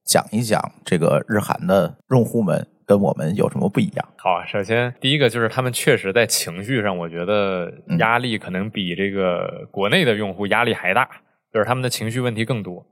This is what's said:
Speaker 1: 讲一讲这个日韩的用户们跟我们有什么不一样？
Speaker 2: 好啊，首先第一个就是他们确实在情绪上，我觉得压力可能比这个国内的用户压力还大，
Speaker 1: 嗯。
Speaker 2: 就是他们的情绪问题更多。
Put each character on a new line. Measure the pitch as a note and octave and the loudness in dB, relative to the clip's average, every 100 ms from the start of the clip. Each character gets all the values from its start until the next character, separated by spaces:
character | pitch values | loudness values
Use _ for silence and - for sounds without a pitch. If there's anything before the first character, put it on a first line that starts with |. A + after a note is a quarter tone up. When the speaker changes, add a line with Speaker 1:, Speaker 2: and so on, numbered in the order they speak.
| - | 2
Speaker 1:
讲 | - - | 2 2
一 | A2 | -4
讲 | A2+ F#2 - - - | 0 -2 -2 -12 -2
这 | F2 | 0
个 | E2 D2 - | 2 2 0
日 | G#2 | -2
韩 | - - F2 | 0 -4 2
的 | F#2+ E2 - - | 2 2 -4 0
用 | B2+ | 2
户 | A2+ A#2 | 2 0
们 | G2 D2+ - _ - | 0 -2 -4 _ 2
跟 | G2+ | 4
我 | G2 | 4
们 | - D#2 G2+ | 0 -2 0
有 | - | 0
什 | G2+ | 0
么 | G2 | -2
不 | - | 0
一 | G2+ | -2
样？ | - - - | -2 -10 -4
Speaker 2:
好 | F#2+ | -2
啊， | F2 F2 | -2 -2
首 | G#2 | -6
先 | G2 A2+ B2 B2 | 0 0 0 -2
第 | C3 | -2
一 | D3 | 2
个 | B2 | 2
就 | A#2+ | 2
是 | A2 | 0
他 | C3 | 0
们 | B2+ | -2
确 | A#2+ - A#2 | 0 2 2
实 | F#2+ | 2
在 | F#2+ A2 | 2 2
情 | - - E2+ | 0 -4 -8
绪 | G#2 C3 | -4 -2
上， | G2+ F2+ | 0 -2
我 | E2+ | -6
觉 | E2+ F2 | -6 0
得 | G#2 G2 F#2 E2+ - - E2+ | 0 0 -2 -6 -10 -4 0
压 | A2 A#2+ | 2 2
力 | B2 G#2 | 0 -4
可 | - | -4
能 | F#2 G#2+ | -6 -4
比 | G#2+ F2+ F2 | -4 -4 -2
这 | G2 | -2
个 | G2 F#2 F2 F#2 E2+ - | 0 0 0 -4 -8 -12
国 | G2+ G2 | -4 2
内 | F3 C#3+ | 2 2
的 | G#2 | 2
用 | G#2 | -2
户 | F#2 G2+ | -4 0
压 | G#2 | 2
力 | A#2+ | 2
还 | G#2 F2+ | 0 0
大， | G#2 | 2
Speaker 1:
嗯。 | C3 - _ _ _ | 0 -4 _ _ _
Speaker 2:
就 | - | 0
是 | - | 2
他 | B2+ | 0
们 | |
的 | B2+ | 0
情 | - A2 | -4 -4
绪 | A#2+ | -2
问 | B2 | -2
题 | A2 A2+ | -2 -4
更 | A#2+ | -4
多。 | F#2 F2+ - | -6 -12 -18